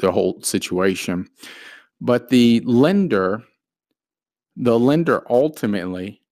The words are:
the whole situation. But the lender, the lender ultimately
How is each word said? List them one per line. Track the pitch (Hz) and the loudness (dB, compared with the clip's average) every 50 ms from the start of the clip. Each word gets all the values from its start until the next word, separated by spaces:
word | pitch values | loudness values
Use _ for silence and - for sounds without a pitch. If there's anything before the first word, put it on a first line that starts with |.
the | - 92 | -2 0
whole | 87 101 92 92 - - | 0 0 0 -2 -2 -6
situation. | - - - 95 - - 90 90 95 98 95 - - - 90 90 98 - _ _ - - - - - - - - _ _ _ - | -6 -4 -4 -4 -4 -4 -2 0 0 0 -2 -2 -4 -6 -6 -6 -8 -10 _ _ -20 -20 -20 -20 -20 -20 -20 -20 _ _ _ -8
But | - 123 123 123 123 - | -2 -2 -2 -2 0 2
the | 131 123 120 117 117 113 - | 4 4 6 6 4 2 2
lender, | - 117 120 139 170 196 202 190 151 113 98 95 92 104 117 - _ _ _ _ _ _ _ _ _ _ _ _ _ _ _ _ _ _ _ _ _ - | 2 2 2 4 4 2 0 0 0 0 0 0 -2 -4 -6 -10 _ _ _ _ _ _ _ _ _ _ _ _ _ _ _ _ _ _ _ _ _ -10
the | - 123 120 113 117 | -4 0 0 2 2
lender | 120 135 147 170 165 160 117 - - - | 4 2 2 2 2 0 -2 -2 -2 0
ultimately | 120 123 143 156 156 - - 107 101 92 87 92 90 90 92 104 - _ _ _ | 0 2 2 0 -2 -4 -4 -4 -4 -4 -6 -8 -8 -10 -10 -12 -14 _ _ _